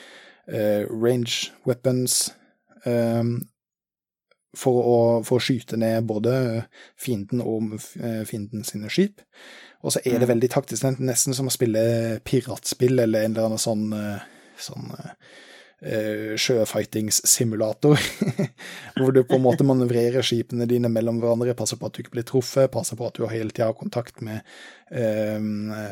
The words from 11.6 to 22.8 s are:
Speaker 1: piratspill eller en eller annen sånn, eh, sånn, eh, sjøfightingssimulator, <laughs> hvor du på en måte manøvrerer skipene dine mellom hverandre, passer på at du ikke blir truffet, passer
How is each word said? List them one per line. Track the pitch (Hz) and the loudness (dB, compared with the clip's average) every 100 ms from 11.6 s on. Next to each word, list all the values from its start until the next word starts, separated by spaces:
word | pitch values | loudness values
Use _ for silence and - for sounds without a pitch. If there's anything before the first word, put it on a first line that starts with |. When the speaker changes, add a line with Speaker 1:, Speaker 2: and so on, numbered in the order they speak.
| 120 107 117 117 113 110 | 0 2 2 2 -2 -6
Speaker 1:
piratspill | - 131 123 98 - - 127 127 | 0 0 0 -8 -6 0 2 4
eller | 113 110 | 4 2
en | 110 110 | 0 0
eller | 110 | 0
annen | 110 | 0
sånn, | 117 107 107 | 0 0 -2
eh, | 107 104 101 - - - - | -4 -6 -8 -12 -20 -20 -16
sånn, | - - - - - - - - - - - _ | -14 -12 -14 -14 -16 -18 -20 -20 -20 -20 -20 _
eh, | - 110 107 107 107 110 | -6 -4 -2 -4 -4 -4
sjøfightingssimulator, | - 120 107 107 104 110 107 - - - 120 107 107 - 147 147 | 2 2 2 0 -2 -2 0 0 2 2 2 0 -2 2 6 6
<laughs> | - - 208 - 147 - - - - - | 4 -2 -2 0 -4 -6 -16 -16 -8 0
hvor | 131 | 4
du | 135 | 4
på | 123 131 | 4 4
en | |
måte | 127 123 | 4 4
manøvrerer | 139 131 120 120 120 127 117 | 4 4 4 2 2 2 0
skipene | 117 - 120 120 | 0 -2 -2 0
dine | 120 120 | 2 2
mellom | 113 117 117 | 0 0 0
hverandre, | 117 117 123 117 | 0 2 0 -2
passer | 107 113 | -4 -4
på | 110 | -8
at | |
du | - | -10
ikke | 120 120 | -8 -8
blir | 117 | -2
truffet, | 131 120 139 131 | -2 0 2 2
passer | 117 | 2